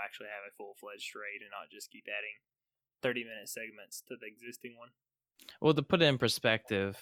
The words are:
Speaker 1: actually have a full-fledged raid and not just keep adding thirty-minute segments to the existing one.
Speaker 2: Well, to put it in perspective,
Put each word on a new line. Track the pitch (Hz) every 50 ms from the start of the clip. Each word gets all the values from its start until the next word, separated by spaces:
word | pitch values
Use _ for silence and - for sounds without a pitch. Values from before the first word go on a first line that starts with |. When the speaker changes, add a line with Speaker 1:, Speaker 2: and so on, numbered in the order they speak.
| 101
Speaker 1:
actually | 101 - - 113 104
have | 104 101 101 101
a | -
full-fledged | - 104 101 101 - - 104 104 104 - - -
raid | 104 104 101 101 101
and | 104 101
not | 101 98 82 76
just | - - - -
keep | - 107 - -
adding | 104 104 107 107 107 107 _ _ _ _ _ _ _ _ _ _ _ _
thirty-minute | - 127 120 123 117 113 113 110 101 -
segments | - 117 113 113 107 104 98 - - - - -
to | 131 117
the | 113 107
existing | 107 104 117 120 120 - - 123 117 117
one. | 117 123 _ _ _ _ _ _ _ _ _ _ - - - -
Speaker 2:
Well, | - 151 156
to | 151 139
put | - - 175
it | 165
in | 147 135 120
perspective, | 131 113 - - - 117 110 110 - - 107 98 98 98 98 -